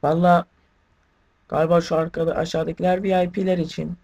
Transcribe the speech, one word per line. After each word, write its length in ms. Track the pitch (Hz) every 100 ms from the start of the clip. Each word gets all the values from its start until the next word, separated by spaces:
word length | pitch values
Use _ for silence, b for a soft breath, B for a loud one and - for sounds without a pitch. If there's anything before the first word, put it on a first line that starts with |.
Valla 440 | 143 165 175 175 175 _ _ _ _ _ _ _ _ _ _
galiba 320 | - 160 170
şu 160 | 170 160
arkada, 400 | 160 165 165 -
aşağıdakiler 640 | 165 165 160 165 180 185
V 220 | 196 185
I 80 | 180
P'ler 260 | 180 185 180
için. 400 | 165 - 156 175